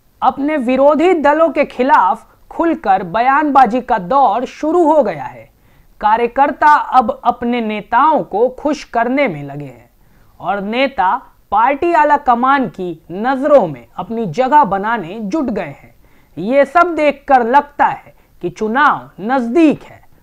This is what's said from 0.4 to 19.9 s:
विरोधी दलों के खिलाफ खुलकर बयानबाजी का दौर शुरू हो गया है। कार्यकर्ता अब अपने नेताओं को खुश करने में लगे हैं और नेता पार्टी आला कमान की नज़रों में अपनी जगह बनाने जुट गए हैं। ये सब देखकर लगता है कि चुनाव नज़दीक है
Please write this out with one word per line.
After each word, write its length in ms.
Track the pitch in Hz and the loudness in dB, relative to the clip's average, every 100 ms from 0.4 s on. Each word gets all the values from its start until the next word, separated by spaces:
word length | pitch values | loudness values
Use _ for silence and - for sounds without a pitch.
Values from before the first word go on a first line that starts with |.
| 285 311 | -4 -2
विरोधी 560 | 233 262 285 302 349 | 0 2 4 4 2
दलों 360 | 349 277 302 330 | 2 2 2 0
के 160 | 311 | 0
खिलाफ 600 | 269 - 262 294 190 214 - _ - | -4 -2 2 2 2 -2 -8 _ -14
खुलकर 520 | - 339 - 208 190 | -4 -2 -2 0 -2
बयानबाजी 760 | 180 214 247 285 302 269 240 247 | -2 -2 0 2 2 4 4 0
का 180 | 240 220 | -2 -4
दौर 460 | 180 277 240 220 | 0 2 2 0
शुरू 480 | 262 - 311 349 302 | -6 -6 -2 2 4
हो 100 | 311 | 2
गया 220 | 208 151 | 2 -2
है। 260 | 123 120 110 _ _ _ _ - | -12 -16 -20 _ _ _ _ -4
कार्यकर्ता 720 | 208 226 240 269 277 - 302 | -2 0 0 0 0 2 4
अब 480 | 285 - 254 240 - | 4 2 0 0 -2
अपने 360 | 240 240 240 240 | -4 -2 -2 -4
नेताओं 640 | 214 214 202 233 302 277 | -4 -6 -2 0 2 2
को 260 | 170 196 247 | -2 -2 -2
खुश 360 | 254 294 - | -2 -4 -4
करने 440 | - 233 233 269 262 | -4 -4 -2 -2 -2
में 140 | 147 | -4
लगे 220 | 143 143 | -10 -12
हैं 260 | 139 120 120 _ _ _ _ - | -14 -18 _ _ _ _ _ -12
और 200 | 165 202 | -8 -6
नेता 640 | 202 240 269 233 185 254 - _ - | -4 -4 -4 0 -2 -2 -6 _ -4
पार्टी 420 | 208 226 190 339 | 0 0 0 0
आला 240 | 330 294 190 | 2 2 0
कमान 520 | - 233 262 277 226 | 0 0 2 0 -2
की 340 | - 180 156 - | -6 -10 -10 -12
नज़रों 540 | 180 247 269 294 277 175 | -6 -4 -2 4 4 4
में 200 | 123 117 - | -6 -16 -14
अपनी 300 | 185 226 202 | -10 -8 -6
जगह 380 | 147 254 302 | -4 2 2
बनाने 540 | 220 190 214 233 160 226 | 2 -2 -4 -6 -6 -10
जुट 240 | 202 320 | -6 -4
गए 180 | 254 202 | -4 -6
हैं। 320 | 156 - - _ _ - _ 151 | -8 -14 -20 _ _ -20 _ -10
ये 260 | 196 277 | -2 0
सब 300 | 269 349 349 | 2 2 0
देखकर 520 | 311 302 277 - 262 233 | 0 -2 -2 0 2 4
लगता 400 | 277 - - 214 | 0 0 -2 -2
है 280 | - - - _ _ | -2 -14 -20 _ _
कि 80 | 170 | -10
चुनाव 600 | - 214 254 285 151 135 - | -6 -4 0 0 0 -8 -12
नज़दीक 640 | 214 269 233 330 311 - | -4 -4 0 2 2 0
है 260 | - | -8